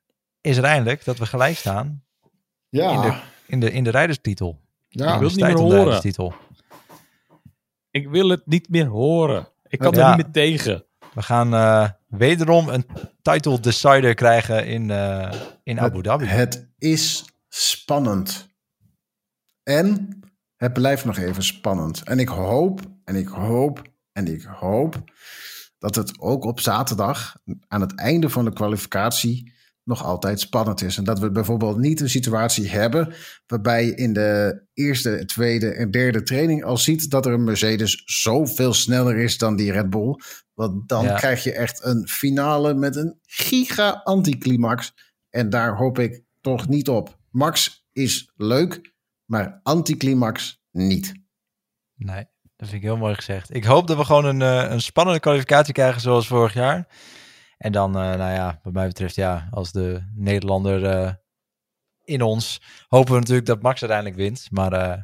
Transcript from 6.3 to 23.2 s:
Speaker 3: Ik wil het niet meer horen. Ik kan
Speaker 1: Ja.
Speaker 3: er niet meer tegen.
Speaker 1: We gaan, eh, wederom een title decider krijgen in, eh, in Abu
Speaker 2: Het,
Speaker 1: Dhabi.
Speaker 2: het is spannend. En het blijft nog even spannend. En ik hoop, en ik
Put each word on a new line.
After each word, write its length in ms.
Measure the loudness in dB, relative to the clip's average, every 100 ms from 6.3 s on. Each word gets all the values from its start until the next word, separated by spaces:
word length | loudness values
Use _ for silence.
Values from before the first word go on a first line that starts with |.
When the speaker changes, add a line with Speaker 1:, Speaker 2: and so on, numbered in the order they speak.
| -8 -20 -20 _ -20 _ -20 _ _ _ _ -20 _ _ _ _
Speaker 3:
Ik 180 | -6 -2
wil 200 | 2 2
het 180 | 2 2
niet 220 | 0 2
meer 180 | 0 2
horen. 640 | 2 2 2 2 0 -6 _ _
Ik 120 | 2
kan 160 | 4
Speaker 1:
Ja. 160 | 8 8
Speaker 3:
er 60 | 8
niet 80 |
meer 80 | 4
tegen. 520 | 2 2 2 -2 -4 -6 _ -14
Speaker 1:
We 80 | -8
gaan, 320 | 0 2 4
eh, 340 | 4 6 6 4 -2 -10
wederom 600 | 2 2 4 4 4 4
een 180 | -2 -4 -10 -16 _
title 380 | 0 2 2 0
decider 540 | 0 2 6 6 6
krijgen 520 | 4 4 4 2 -2 -2
in, 240 | -4 -4
eh, 420 | -2 -2 -4 -6 -10 -14 -16
in 180 | -8 -2
Abu 160 | -2 -2
Speaker 2:
Het, 80 |
Speaker 1:
Dhabi. 200 | -2 -2 0
Speaker 2:
het 420 | 2 0 -2 -14 -6
is 460 | -2 0 0 -4 -10 _ _
spannend. 1000 | -4 -4 -2 -2 0 2 0 -2 -8 -14 _ _ _ _ _ _ _ _ _ _ _
En 560 | 0 2 2 0 -4 -14 -20 _ _ -4
het 160 | -2
blijft 320 | 2 2 0
nog 120 | -2 -4
even 240 | -4 -2
spannend. 600 | -4 -4 -2 -2 -4 -6
En 160 | -4 -2
ik 100 | -2
hoop, 520 | -2 0 0 0 -2 -12 -18
en 120 | -6
ik 120 | -4